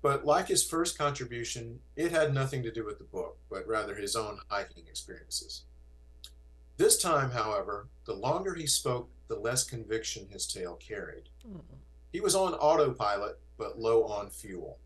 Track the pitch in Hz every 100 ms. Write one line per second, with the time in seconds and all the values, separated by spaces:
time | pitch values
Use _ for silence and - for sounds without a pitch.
0 | 143 139 139 156 185 185 - 160 170 -
1 | 147 135 123 120 117 120 117 117 - -
2 | 170 165 151 135 131 135 117 110 107 104
3 | - 95 90 - - 98 92 110 101 104
4 | 101 113 107 101 - 101 95 - - -
5 | - 90 - - - - - - - -
6 | - - - - - - - - 427 -
7 | 185 156 131 123 107 104 98 101 101 -
8 | - 98 117 165 190 170 151 - 139 123
9 | - - - 113 101 127 - 117 101 113
10 | - - 98 98 - 98 90 85 - 107
11 | - - - - 233 185 - 131 - -
12 | - - 415 190 185 160 151 160 143 127
13 | 104 101 104 - - - 107 104 113 117
14 | 107 104 101 - 104 90 78 71